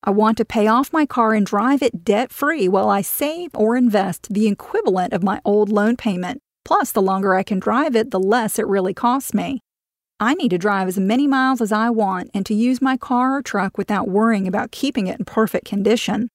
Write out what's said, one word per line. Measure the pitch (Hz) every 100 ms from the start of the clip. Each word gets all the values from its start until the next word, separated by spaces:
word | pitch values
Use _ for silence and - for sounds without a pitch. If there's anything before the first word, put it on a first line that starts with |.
I | -
want | 202 220 226
to |
pay | 226 226 214
off | 233 277
my | 320 294
car | - 220
and | 220
drive | 196 202 233 277
it | 269 175
debt-free | 170 208 254 - 285 320 185
while | 190 208
I | 202
save | 196 - 294 330 349
or | - 214 240
invest | 247 208 190 175 -
the | 202 220
equivalent | 202 - - 403 185 180
of | 180
my | 185 202
old | - 208 208
loan | 208 208 240
payment. | 226 180 180 - _ _
Plus, | - 392 302
the | -
longer | 190 190 190
I | 185
can | 190 190
drive | 196 226 311 233
it, | 233
the | 190
less | 190 240 220 -
it | 190
really | 196 185
costs | 185 240 240 -
me. | 202 175 269 _ _ _ _ _ _
I | 214
need | 330 277
to | 180
drive | 202 196 185
as | 185
many | 190 247 285
miles | 269 262 262
as | 214
I | 214 226
want | 226 196 185 -
and | 202 196
to |
use | 214 240 247
my | 269 262
car | - 247 254 269
or |
truck | 262 202 185 -
without | 190 202 202
worrying | 190 220 214 190
about | 202 226
keeping | - 277 277 185
it | -
in |
perfect | 190 - 220 -
condition. | - 202 196 233 - 208 240